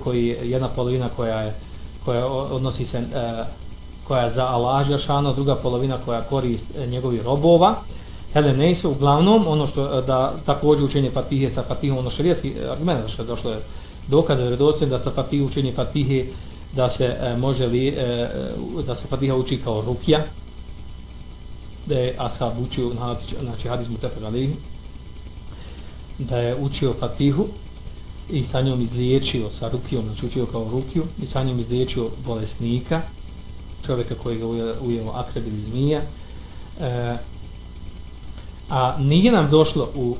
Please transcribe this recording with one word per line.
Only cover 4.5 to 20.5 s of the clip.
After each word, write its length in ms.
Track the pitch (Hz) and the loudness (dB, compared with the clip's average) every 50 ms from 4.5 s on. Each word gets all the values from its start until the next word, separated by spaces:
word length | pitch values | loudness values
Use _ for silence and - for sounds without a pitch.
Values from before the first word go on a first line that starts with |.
| 127 120 123 127 135 139 143 139 | 2 2 4 4 4 4 4 4
Đelešanu, 460 | 143 143 - - 143 139 143 139 127 | 2 0 2 2 2 2 4 2 2
druga 220 | 139 139 143 131 | 2 2 2 2
polovina 420 | - - 131 123 120 135 135 127 113 - | 2 2 0 0 2 0 0 0 -2 -2
koja 160 | - 117 113 | -2 -2 -2
korist, 440 | 113 - 139 135 127 123 117 110 - - - 147 | -2 0 0 0 2 2 0 0 -2 -6 -6 -6
e, 100 | 131 123 | -4 -4
njegovih 340 | 120 127 127 127 120 110 104 | -2 -2 0 0 0 0 2
robova. 520 | 120 139 143 151 170 170 165 180 208 220 - - - - - - - - - - - - | 2 2 4 8 8 10 10 10 8 6 4 -4 -8 -10 -10 -10 -10 -12 -12 -10 2 4
Hele, 200 | 151 147 139 131 | 4 6 6 6
ne 220 | 135 147 175 175 | 6 6 4 4
se, 120 | - - 165 | 4 2 0
uglavnom, 600 | 135 131 139 143 143 151 170 202 220 226 190 165 | 2 4 6 6 6 8 8 8 8 8 6 6
ono 200 | 151 151 143 139 | 4 2 2 2
što, 320 | - 147 135 143 143 131 | 0 0 0 2 2 0
e, 20 | |
da 320 | 127 135 131 127 135 - - - - | 2 2 2 4 2 2 0 -2 0
također 400 | - 143 143 147 151 151 143 143 | 0 0 4 6 6 6 6 6
učenje 260 | 131 131 143 135 123 | 2 4 2 2 2
Fatihe 380 | - 131 127 - 139 131 135 120 | 0 0 -2 0 2 2 2 2
sa 140 | - 131 120 | 2 -2 -2
Fatihom, 340 | - 123 - - 139 135 127 | -2 -2 0 2 0 0 2
ono 120 | 127 120 | 0 -2
šerijatski 440 | - - 147 180 165 - - 135 135 123 123 131 | -2 2 2 2 2 2 0 -4 -4 -4 -4 -4
argument, 380 | 131 139 156 180 160 127 107 104 | -4 -2 0 2 2 2 0 -2
što 120 | - - | -4 -4
je 60 | 113 120 | -4 -4
došlo 240 | 117 - - 120 | -4 -4 -2 -4
je 80 | 110 107 101 - - - - - - - - - | -4 -4 -6 -8 -10 -12 -12 -12 -14 -12 -2 4
dokaz, 320 | 139 156 160 156 143 127 | 4 4 6 6 4 2
vjerodostojan 500 | 123 123 123 131 143 151 151 - 151 131 | 4 2 2 4 4 4 4 4 2 0
da 100 | 131 120 | 0 0
sa 120 | - 131 | 0 0
Fatihe, 320 | - 139 135 - 151 143 139 | 0 -2 -2 0 2 0 0
učenje 300 | 135 - 143 131 127 127 | 2 0 0 0 0 0
Fatihe, 520 | - 123 - - 151 135 127 135 131 127 - - - - - - - - - - | -2 -2 -2 0 0 2 2 2 2 0 -2 -6 -10 -12 -12 -12 -12 -12 -6 0
da 140 | 131 127 120 | 2 2 2
se, 280 | - - 127 123 120 - | 4 2 0 0 2 0
e, 160 | 131 123 117 120 | -2 -2 0 2
može 300 | 127 139 131 127 127 117 | 2 2 2 2 2 2
li, 200 | 120 123 131 139 | 2 2 2 2
e, 420 | - - 127 120 120 120 120 - - 131 131 127 113 113 - - - 135 135 127 | 2 0 0 0 0 0 -2 -2 -2 -4 -4 -4 -6 -6 -6 -6 -6 -4 -4 -4
da 80 | 120 | -4
se 120 | - - - | -6 -4 -4
Fatiha 280 | 139 127 139 135 131 | -2 0 2 2 2
uči 220 | 127 127 - 135 123 - | 2 2 0 -2 -2 0
kao 180 | 120 110 107 | -2 -2 0
rukja, 420 | 107 120 123 - - - 151 156 151 - - - - - | 0 -2 -2 0 4 4 4 4 4 -2 -6 -12 -14 -14